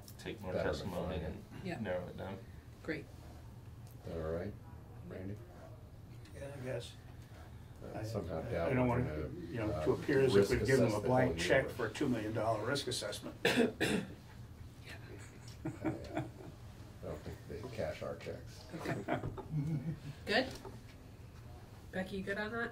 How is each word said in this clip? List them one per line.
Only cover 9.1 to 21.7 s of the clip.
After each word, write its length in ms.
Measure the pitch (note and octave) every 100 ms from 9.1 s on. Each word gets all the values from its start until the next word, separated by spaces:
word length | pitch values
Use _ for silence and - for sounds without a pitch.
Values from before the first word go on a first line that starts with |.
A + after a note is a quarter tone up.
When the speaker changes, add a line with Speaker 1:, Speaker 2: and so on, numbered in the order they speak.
| -
Speaker 4:
to, 80 | - - -
you 80 | A2+
know, 100 | G#2+
Speaker 2:
uh, 120 | - -
Speaker 4:
to 60 |
appear 280 | - - C#3
as 120 | C3
if 40 | G2+
Speaker 2:
risk 140 | G2+
Speaker 4:
we've 160 | B2 G#2
given 140 | C3
them 60 | A2+
Speaker 2:
assess 100 | G#2+
Speaker 4:
a 40 |
Speaker 2:
the 60 | A2
Speaker 4:
blank 220 | B2+ B2+
Speaker 2:
whole 60 | -
Speaker 4:
check 160 | - C3+
Speaker 2:
universe. 140 | - -
Speaker 4:
for 100 | A2
a 40 |
two 180 | - C#3
million 240 | A2+ A2
dollar 280 | A2+ A2 A2 A2
risk 200 | C#3 -
assessment. 460 | A#2 G#2 - - -
<coughs> 40 |
Speaker 2:
I, 40 | -
uh, 220 | - A#3 - - F#3+ - - - - - - - - - - - - - - - - - -
I 60 | - - - - - - - - - - - - F#2
don't 160 | D2+
think 120 | - D#2+ -
they 280 | D2 C2 -
cash 260 | D#2 -
our 140 | C2 -
checks. 480 | E2 - - - - E3
Speaker 3:
Okay. 120 | - - -
<laughs> 1200 | - - - - D3+ C#3+ D#3 D#3+ - D3 - -
Good? 200 | A3 C4 - - - - - - - - - - - -